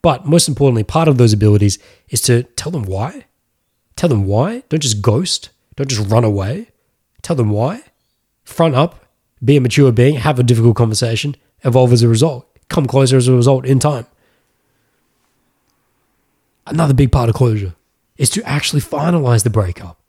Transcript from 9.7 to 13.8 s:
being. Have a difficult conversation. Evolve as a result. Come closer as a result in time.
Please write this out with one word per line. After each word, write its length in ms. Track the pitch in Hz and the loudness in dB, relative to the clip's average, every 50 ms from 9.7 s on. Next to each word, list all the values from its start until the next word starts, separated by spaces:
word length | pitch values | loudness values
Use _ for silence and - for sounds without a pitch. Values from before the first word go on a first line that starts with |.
| - - 143 131 | 2 4 4 4
being. 240 | 117 110 120 139 151 | 4 4 2 2 2
Have 220 | 135 113 151 147 123 | 0 -2 -2 0 0
a 40 | |
difficult 340 | 127 120 123 113 113 120 113 | 2 2 2 4 4 2 4
conversation. 600 | - 120 113 110 - - 113 117 110 - 143 143 _ _ _ _ _ | 2 0 0 0 -2 -4 -4 -4 -4 -6 -8 -10 _ _ _ _ _
Evolve 300 | _ 131 117 131 127 123 | _ 0 2 2 4 4
as 100 | 123 117 | 4 4
a 60 | 117 117 | 4 2
result. 380 | 117 110 139 165 139 123 - _ _ _ _ _ | 2 2 0 0 -2 -8 -16 _ _ _ _ _
Come 180 | - - 143 | -4 -2 -2
closer 300 | 120 127 135 135 123 131 | 0 0 0 2 2 2
as 120 | 131 120 127 | 2 2 4
a 40 | |
result 320 | 127 123 120 135 139 127 127 | 2 4 4 4 2 0 0
in 140 | 127 135 | 0 0
time. 280 | 131 | 2